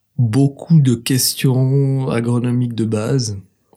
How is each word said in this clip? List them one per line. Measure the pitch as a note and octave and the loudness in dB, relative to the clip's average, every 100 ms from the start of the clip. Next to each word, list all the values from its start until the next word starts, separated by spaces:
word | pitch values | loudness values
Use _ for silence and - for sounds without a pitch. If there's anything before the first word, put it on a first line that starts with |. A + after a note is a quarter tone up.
| _ - | _ -4
beaucoup | A#2 A#2+ C#3 - - E3 | 0 2 0 0 2 4
de | C3 | 4
questions | A#2 A#2 C3 - - C#3 B2+ C3 C#3 C#3 C3+ C3 | 0 -2 -2 -2 -2 0 2 2 2 0 -2 -2
agronomiques | A#2 A#2 A#2+ B2 B2 B2 | -2 -2 -2 0 -2 -2
de | A2 | -2
base. | A2 G#2+ A2 C#3+ A2 G2 - _ _ | -2 -2 -2 -2 -2 -8 -14 _ _